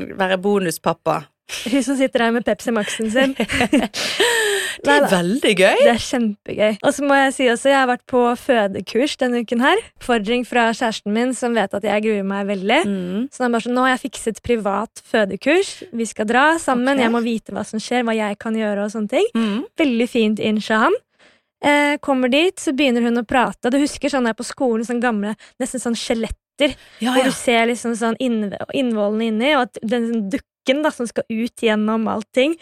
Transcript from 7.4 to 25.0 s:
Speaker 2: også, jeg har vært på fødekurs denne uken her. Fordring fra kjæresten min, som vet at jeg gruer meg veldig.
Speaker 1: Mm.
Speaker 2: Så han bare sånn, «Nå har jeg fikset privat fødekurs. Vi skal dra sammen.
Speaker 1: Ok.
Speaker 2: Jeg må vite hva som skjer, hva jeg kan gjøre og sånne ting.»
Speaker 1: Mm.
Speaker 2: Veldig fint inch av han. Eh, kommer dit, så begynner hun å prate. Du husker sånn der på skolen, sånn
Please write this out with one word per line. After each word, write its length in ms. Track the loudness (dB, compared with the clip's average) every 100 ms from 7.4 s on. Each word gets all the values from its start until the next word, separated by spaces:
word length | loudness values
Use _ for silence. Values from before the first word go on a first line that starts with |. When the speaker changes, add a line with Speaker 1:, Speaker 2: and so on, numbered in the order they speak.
| 0
Speaker 2:
også, 180 | 2 2
jeg 80 | 4
har 120 | 2
vært 160 | 0 -2
på 140 | 2 2 0
fødekurs 800 | 0 2 2 -2 -4 0 0 0
denne 240 | -2 -2
uken 160 | -2 2
her. 220 | 2 2 -2 -8
Fordring 460 | -2 0 0 -2 0
fra 220 | 0 2
kjæresten 400 | 2 -2 -2 -2
min, 220 | -2 0 -2
som 220 | -2 0
vet 160 | 0
at 100 | -2
jeg 200 | -2 0 0
gruer 180 | 0
meg 220 | -2 -2 -2
veldig. 300 | -2 0 0 2
Speaker 1:
Mm. 400 | -2 -4 -4 -6
Speaker 2:
Så 100 | -4
han 80 | -2
bare 140 | 0 0
sånn, 80 | 0
«Nå 80 |
har 140 | 2 0
jeg 80 | -4
fikset 340 | -8 -6 -4 -2
privat 560 | -2 0 -4 -6 -10
fødekurs. 720 | -4 0 0 -2 2 2 0 -6 -10
Vi 140 | -6 -6
skal 220 | -4 0
dra 160 | 2 4 2
sammen. 340 | 0 0 2 2
Speaker 1:
Ok. 80 |
Speaker 2:
Jeg 80 | 2
må 100 | 2 0
vite 260 | -4 -6
hva 140 | -10 -8
som 140 | -8
skjer, 240 | -4 -2 0
hva 80 | -2
jeg 220 | -2 -6
kan 160 | -4 -2
gjøre 300 | -2 -2 -4
og 80 |
sånne 180 | -4 -2 0
ting.» 100 | 0 0
Speaker 1:
Mm. 300 | -2 -2 -4 -2
Speaker 2:
Veldig 300 | 0 2 0
fint 300 | 0 0 0
inch 300 | -2 -2 0
av 140 | 2 2
han. 80 | 0 _ _ -20 _ _ _
Eh, 360 | 2 4 2 0
kommer 320 | 0 0 2
dit, 240 | 2 2 0
så 160 | -4
begynner 320 | 0 2 2
hun 160 | 0 0
å 60 | 0
prate. 400 | 0 0 -2 -2
Du 60 | 0
husker 260 | 0 -2 -4
sånn 220 | 0 -2
der 80 | -4
på 100 | -8
skolen, 380 | -4 -2 0 -2
sånn 140 | -2